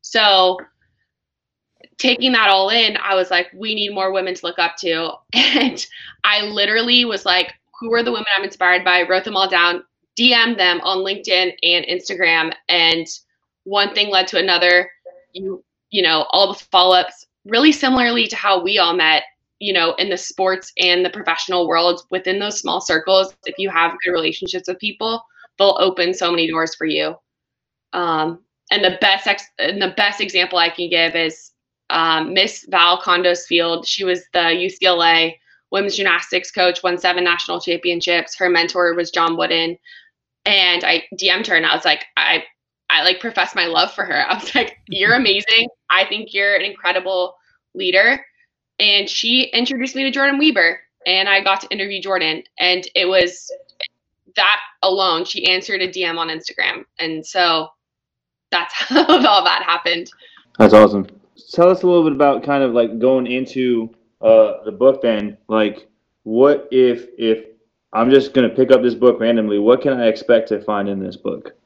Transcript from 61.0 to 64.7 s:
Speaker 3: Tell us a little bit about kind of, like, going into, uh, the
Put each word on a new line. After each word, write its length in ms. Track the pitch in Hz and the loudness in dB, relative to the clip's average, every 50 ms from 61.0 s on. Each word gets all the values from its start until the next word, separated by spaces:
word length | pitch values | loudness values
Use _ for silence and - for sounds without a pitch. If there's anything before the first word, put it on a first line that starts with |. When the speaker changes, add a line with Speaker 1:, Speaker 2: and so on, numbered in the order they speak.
| 92 - - - _ _ _ - - - | -4 -6 -12 -20 _ _ _ -20 -20 -8
Speaker 3:
Tell 180 | - - 170 180 | 2 4 6 6
us 120 | 185 180 | 4 4
a 60 | - | 2
little 160 | 180 175 175 160 | 4 4 4 4
bit 100 | 156 143 | 2 2
about 300 | 135 147 143 135 - - | 2 2 2 2 0 -2
kind 200 | 143 143 139 135 | -2 0 0 2
of, 100 | 127 117 | 2 2
like, 260 | 120 117 110 107 113 | 2 0 0 0 0
going 260 | 113 127 131 131 127 | 2 2 2 2 0
into, 680 | 120 123 131 131 127 - 131 127 123 120 117 113 113 - _ _ _ _ _ | -2 -4 -6 -6 -6 -4 -2 0 0 0 0 -2 -6 -12 _ _ _ _ _
uh, 420 | 113 110 113 110 110 104 95 - - | 4 6 6 6 6 4 0 -6 -10
the 80 | 107 | -12